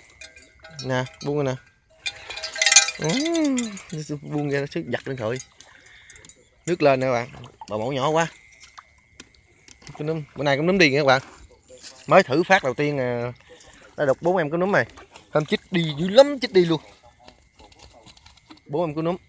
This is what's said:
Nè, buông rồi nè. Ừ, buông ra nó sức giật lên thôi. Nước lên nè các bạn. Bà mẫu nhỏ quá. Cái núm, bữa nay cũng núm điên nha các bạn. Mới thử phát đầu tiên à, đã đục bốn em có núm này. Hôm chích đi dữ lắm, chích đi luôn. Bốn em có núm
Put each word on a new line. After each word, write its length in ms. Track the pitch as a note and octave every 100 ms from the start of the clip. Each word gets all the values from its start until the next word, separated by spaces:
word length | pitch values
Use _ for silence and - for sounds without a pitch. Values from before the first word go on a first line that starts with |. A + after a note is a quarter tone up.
| - - - - - _ - D3+ B2+
Nè, 180 | B2+ C3 - C#3+
buông 100 | D3
rồi 100 | C3+
nè. 100 | C3 - _ _ _ - - - - - - - - - -
Ừ, 100 | D#3 A#3+ D#4+ E4 D4 B3+ A3+ G3 - D#3 D3 D3
buông 280 | D3 D3 D3
ra 100 | C#3+
nó 60 | C#3+
sức 200 | E3+ A#2
giật 200 | A#2 -
lên 100 | B2+
thôi. 200 | A2 C3 - _ - - - - - - - - _ _ -
Nước 160 | F3
lên 180 | C#3+ C3
nè 80 | C3
các 40 |
bạn. 180 | A#2+ B2 C3+ B2 - -
Bà 80 | G#2+
mẫu 160 | A#2
nhỏ 160 | C#3+ C#3+
quá. 180 | D#3 E3 - - - - - - _ _ - - _ _ _ - - - -
Cái 100 | D3+
núm, 160 | D#3+ C#3+ -
bữa 80 |
nay 140 | C#3+ C#3
cũng 80 | E3+
núm 120 | G3
điên 160 | D#3
nha 60 | C#3
các 60 | C#3
bạn. 160 | C3 - - - - _ - - - -
Mới 160 | F3
thử 200 | F#3+ D3+
phát 200 | F3+ F#3+
đầu 100 | C#3
tiên 260 | A#2+ D3 C#3+
à, 340 | B2 A#2+ A#2+ B2 - - - - - -
đã 80 | C#3+
đục 120 | C3
bốn 160 | E3+ F#3
em 120 | D3
có 80 | E3+
núm 140 | F#3
này. 140 | F3 A#2+ - - - -
Hôm 140 | D#3 D3+
chích 160 | G#3 -
đi 220 | F3+ D#3+ C#3+
dữ 100 | F#3
lắm, 300 | A3 C#4+ C#4
chích 140 | B3
đi 120 | F#3+ E3+
luôn. 160 | D#3+ - - - _ - - _ _ - - - - - - - - _ - -
Bốn 200 | D3+ E3+
em 100 | D3+
có 60 |
núm 140 | E3 F3+